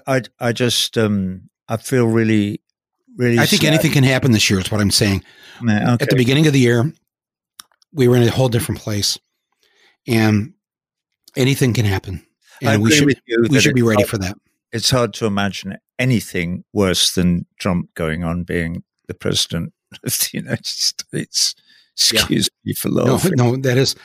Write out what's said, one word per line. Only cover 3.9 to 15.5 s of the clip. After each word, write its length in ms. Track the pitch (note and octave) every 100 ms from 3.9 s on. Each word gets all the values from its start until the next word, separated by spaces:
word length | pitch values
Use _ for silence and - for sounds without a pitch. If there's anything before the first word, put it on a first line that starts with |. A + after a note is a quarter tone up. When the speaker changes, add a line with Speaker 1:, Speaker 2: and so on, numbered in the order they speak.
Speaker 2:
can 120 | D3
happen 280 | C3 C3 C#3
this 180 | A2 -
year 80 | G2
is 120 | F#2
what 80 | G#2
I'm 100 | G2+
saying. 320 | - G#2+ F#2+ - - - -
Speaker 1:
Yeah, 280 | A#2+ G#2+ -
Speaker 2:
At 60 | A#2+
the 40 | -
Speaker 1:
okay. 100 | C3+
Speaker 2:
beginning 300 | A#2+ C3+ D#3
of 40 |
the 40 | C#3
year, 340 | A#2+ A#2+ B2 - _ _ _ _ _ - - _ _
we 160 | D#3+ B2
were 80 | B2
in 60 |
a 60 | A#2
whole 180 | G#2 C3
different 320 | A#2 - G#2
place, 380 | - G#2 G2 - _ _ _ _ _ _ _ _ -
and 460 | A2+ A2 G#2+ A2+ _ _ _ _ _ _ _ - -
anything 360 | C3 C#3 C3+
can 100 | G#2+
happen. 420 | G#2+ F#2 - F2+ - _ _ -
And 80 | C#3
Speaker 1:
I 60 | G#2+
Speaker 2:
we 60 | A2+
Speaker 1:
agree 80 | D3+
Speaker 2:
should, 100 | C#3+
Speaker 1:
with 140 | B2+ -
you 120 | A2+
Speaker 2:
we 60 | A2+ B2+
Speaker 1:
that 40 |
Speaker 2:
should 140 | D3+
be 60 | C3
Speaker 1:
it's 60 | A#2
Speaker 2:
ready 140 | G#2+
Speaker 1:
hard, 60 | -
Speaker 2:
for 100 | A2+
that. 180 | F#2 G2+ _ _ _
Speaker 1:
it's 180 | A#2 -
hard 220 | C3 A#2+
to 120 | - A2+
imagine 500 | G2 G2+